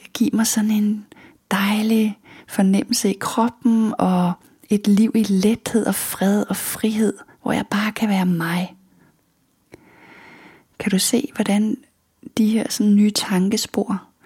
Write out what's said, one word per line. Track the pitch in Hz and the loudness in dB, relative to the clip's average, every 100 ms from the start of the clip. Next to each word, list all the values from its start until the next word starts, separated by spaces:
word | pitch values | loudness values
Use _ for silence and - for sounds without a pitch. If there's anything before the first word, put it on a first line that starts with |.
| - | -12
give | - 233 | -2 0
mig | 208 220 | 2 0
sådan | 220 214 | 0 0
en | 214 208 214 - - - _ - | 2 0 -2 -8 -20 -20 _ -4
dejlig | 196 202 214 220 226 214 202 - - - | -2 0 0 2 2 0 -4 -16 -20 -8
fornemmelse | - 190 196 - 233 202 | 0 2 2 0 -2 -2
i | 196 | -2
kroppen, | - - 233 - 233 226 214 - | -4 -2 -2 0 0 2 0 0
og | 185 180 180 180 _ _ - | 0 2 0 -2 _ _ -2
et | 208 208 | 0 2
liv | 202 220 226 | 4 4 2
i | |
lethed | 202 190 202 233 - 226 202 | 0 2 2 0 -2 -2 -2
og | 196 | -4
fred | - - 190 208 - | -6 -2 0 0 -2
og | - | -6
frihed, | - - 220 214 208 - - _ | -8 -4 -2 0 -2 -2 -12 _
hvor | - | -4
jeg | - - | -4 -2
bare | 202 214 | -2 -2
kan | 220 220 | -2 -2
være | 196 185 | 0 0
mig. | 165 165 175 185 - _ _ _ _ _ _ _ _ _ - _ _ - - - - - _ _ - | -2 -2 -4 -6 -12 _ _ _ _ _ _ _ _ _ -20 _ _ -20 -20 -20 -20 -20 _ _ -8
Kan | 208 | -2
du | 190 | -2
se, | - 240 - - | 0 -2 -4 -6
hvordan | 208 202 214 - _ _ _ _ - - | -2 0 0 -4 _ _ _ _ -10 0
de | 214 | 0
her | 220 - | 0 -2
sådan | - 208 208 | 0 2 4
nye | 208 | 4
tankespor, | 208 - 185 190 220 - - - 196 - _ | 0 -2 0 0 -2 -4 -4 -4 -6 -8 _